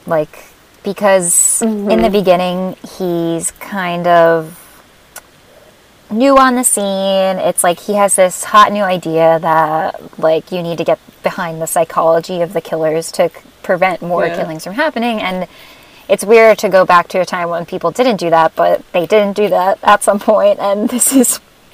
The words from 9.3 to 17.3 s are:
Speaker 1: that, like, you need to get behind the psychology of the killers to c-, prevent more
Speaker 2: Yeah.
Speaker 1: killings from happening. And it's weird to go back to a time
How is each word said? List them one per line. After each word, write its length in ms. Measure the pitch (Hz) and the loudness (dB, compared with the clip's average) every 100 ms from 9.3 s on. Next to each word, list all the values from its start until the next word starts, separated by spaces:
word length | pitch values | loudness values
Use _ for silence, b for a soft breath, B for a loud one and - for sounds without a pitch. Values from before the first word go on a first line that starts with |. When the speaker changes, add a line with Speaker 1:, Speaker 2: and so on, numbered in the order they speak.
| 165 | 2
Speaker 1:
that, 800 | 165 160 156 160 185 - - - | 2 2 2 0 -4 -8 -14 -2
like, 340 | 160 160 - | 0 0 -2
you 100 | 185 | -8
need 160 | 170 165 | -6 -4
to 60 | |
get 140 | 170 156 - _ | -2 -2 -4 _
behind 380 | 180 - 170 160 | -8 -6 -8 -8
the 60 | 160 | -4
psychology 760 | 180 160 175 165 165 165 180 | -2 0 0 2 0 -2 -6
of 100 | 165 | -4
the 80 | - | -6
killers 500 | - 160 156 160 160 | -6 -4 -2 -2 -6
to 160 | - 170 | -2 -2
c-, 60 | - - _ | -4 -20 _
prevent 400 | - 180 185 170 | -4 -2 -2 -2
more 240 | 170 170 170 | -4 -2 -2
Speaker 2:
Yeah. 100 | 175 | -4
Speaker 1:
killings 280 | 175 156 | -8 -8
from 100 | 180 | -10
happening. 460 | 214 311 247 240 214 | -4 -4 -2 -4 -4
And 280 | 185 185 175 B B B B B B | -6 -6 -8 B B B B B B
it's 160 | 196 | -2
weird 340 | 196 226 220 208 | 4 6 6 4
to 100 | 208 | 2
go 160 | 190 | 2
back 240 | 180 175 170 | 4 4 2
to 120 | 185 | -4
a 40 | |
time 240 | 175 | -4